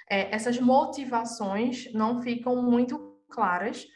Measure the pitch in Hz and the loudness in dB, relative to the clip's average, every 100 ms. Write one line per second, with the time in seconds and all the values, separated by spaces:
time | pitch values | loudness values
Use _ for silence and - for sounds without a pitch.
0 | - 196 190 214 247 247 247 269 302 285 | -4 -2 -2 -2 -2 2 6 6 4 -2
1 | 254 240 233 - 202 196 254 - - 220 | -4 -2 -2 -4 -4 -2 -2 -4 -6 -2
2 | 220 240 240 240 - 247 247 240 247 302 | 0 0 -2 -4 -2 0 4 4 2 -2
3 | - - _ - 202 180 208 - - | -10 -20 _ -2 0 0 -2 -6 -12